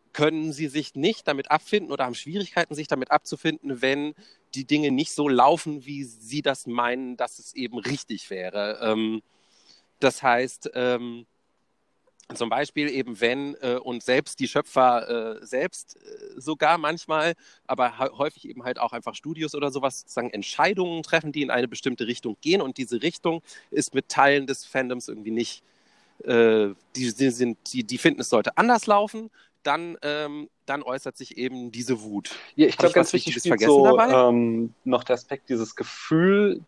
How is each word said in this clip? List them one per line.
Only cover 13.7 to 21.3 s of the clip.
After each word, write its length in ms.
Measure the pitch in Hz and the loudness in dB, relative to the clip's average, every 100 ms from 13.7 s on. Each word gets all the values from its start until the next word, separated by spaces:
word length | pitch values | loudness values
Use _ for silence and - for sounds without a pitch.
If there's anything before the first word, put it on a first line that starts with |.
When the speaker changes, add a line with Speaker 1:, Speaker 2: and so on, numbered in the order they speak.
| 123 | -4
Speaker 1:
und 260 | 127 120 | -4 -6
selbst 380 | - 131 - - | 0 0 0 -6
die 80 | 135 | -4
Schöpfer, 920 | 147 - 135 127 120 113 117 113 107 | -2 0 4 4 4 0 -4 -6 -10
äh, 40 | 113 | -6
selbst, 520 | 127 180 - - - | -4 -4 -6 -20 -20
äh, 420 | - - - - | -20 -18 -18 -10
sogar 380 | 135 156 151 170 | -8 0 2 2
manchmal, 560 | 151 165 - 156 165 170 _ _ - | 0 -4 -2 0 0 -2 _ _ -4
aber 320 | 131 123 113 | 0 0 0
hä-, 120 | 135 117 | -4 -2
häufig 300 | 151 - - | -6 -6 -16
eben 160 | 120 | -10
halt 160 | 123 123 | -8 -4
auch 140 | 117 | -4
einfach 220 | 120 117 - | -6 -10 -10
Studios 380 | 147 160 151 | -10 -6 -6
oder 160 | 147 143 | -4 -4
sowas, 300 | 131 135 - | -2 -4 -4
sozusagen 320 | - - 120 | -10 -6 -6
Entscheidungen 720 | 104 - - 165 190 180 165 | -6 -6 0 0 0 -2 -4
treffen, 300 | - 165 160 | 0 -2 0